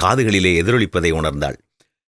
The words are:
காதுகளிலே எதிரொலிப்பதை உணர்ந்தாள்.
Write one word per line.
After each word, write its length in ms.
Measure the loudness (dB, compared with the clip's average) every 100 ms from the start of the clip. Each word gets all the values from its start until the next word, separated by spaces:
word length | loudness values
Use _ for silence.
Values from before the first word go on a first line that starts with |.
காதுகளிலே 600 | 0 2 2 2 2 2
எதிரொலிப்பதை 500 | 2 0 0 -2 0
உணர்ந்தாள். 440 | 0 -4 -4 -6 -8 _ _ _ _ _